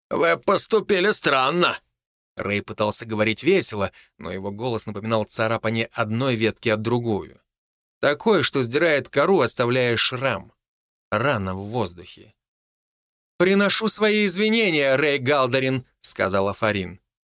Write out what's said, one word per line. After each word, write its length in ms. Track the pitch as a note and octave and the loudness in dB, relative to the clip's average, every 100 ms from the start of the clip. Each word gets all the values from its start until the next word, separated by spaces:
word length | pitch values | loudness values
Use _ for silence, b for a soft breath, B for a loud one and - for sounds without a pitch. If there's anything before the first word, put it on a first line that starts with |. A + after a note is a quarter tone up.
| - | -6
Вы 260 | - E3 D#3+ | 0 0 0
поступили 720 | - F#3+ - G#3+ F#3+ F#3+ G3+ | 0 0 2 0 2 2 2
странно". 680 | G#3 E3 C3+ C3 F3 D3 - _ _ _ _ _ - | 0 0 2 2 2 0 -2 _ _ _ _ _ -8
Рэй 260 | G2+ G#2 | -4 -4
пытался 440 | - G#2 G#2+ - A2+ | -4 -2 -2 -2 -4
говорить 380 | G#2+ A2 G#2+ | -2 0 0
весело, 480 | C#3 F#3+ - G#2+ F#2+ b b - | 2 2 0 -2 -6 b b -16
но 160 | E2 | -12
его 180 | F#2+ G2 | -10 -10
голос 360 | G2+ B2 A2+ - | -8 -4 -4 -6
напоминал 380 | G#2 A2 A2 | -8 -2 -2
царапание 680 | G#2 - A2 A2+ A2 A2+ A2+ | -2 -4 -2 -2 -2 -4 -4
одной 420 | - G#2+ A2+ C3+ | -6 -4 -2 -2
ветки 340 | A2+ A2 - A#2 | 0 0 0 -2
от 120 | G#2+ | -2
другую. 580 | A2 A#2+ A#2 G2 D#2 - _ _ _ _ _ _ | 0 -2 -2 -4 -6 -18 _ _ _ _ _ _
Такое, 420 | C3 D3 A3+ F#3+ | -2 0 2 2
что 200 | B2 C#3 | 2 -2
сдирает 460 | A#2+ C#3 E3 C#3+ A#2+ | -2 0 2 2 0
кору, 320 | C#3+ E3 F#3+ | 0 2 2
оставляя 560 | A2+ - A#2+ B2+ B2 A2+ | 2 0 0 2 0 0
шрам. 560 | - B2 C3 G2 - _ _ _ _ _ _ | -2 -2 -4 -4 -8 _ _ _ _ _ _
Рана 440 | G#2+ C3+ A#2 F#2+ | -2 0 0 -2
в 80 | F#2+ | -6
воздухе. 720 | G2+ A#2+ F#2+ F2 E2+ - G#2+ _ _ _ _ _ _ _ _ _ _ - | -6 -4 -6 -8 -20 -20 -20 _ _ _ _ _ _ _ _ _ _ 0
"Приношу 480 | F3+ G3 G3 - A3 | 2 4 2 2 0
свои 400 | - G#3+ G#3+ G#3 | 2 2 2 0
извинения, 720 | F3 G#3+ A#3 G#3 D#3 C3+ C3 | 2 2 2 2 2 2 2
Рэй 220 | D3+ C#3+ | 2 0
Галдарин", 680 | B2+ C#3+ B2+ C3 C3 C3 - _ | 2 2 2 0 0 -2 -6 _
сказала 520 | - - G2 G2 G2 | -8 -2 0 0 0
Фарин. 460 | - A2 G2+ F2 F#2 _ _ | -2 -2 -2 -6 -12 _ _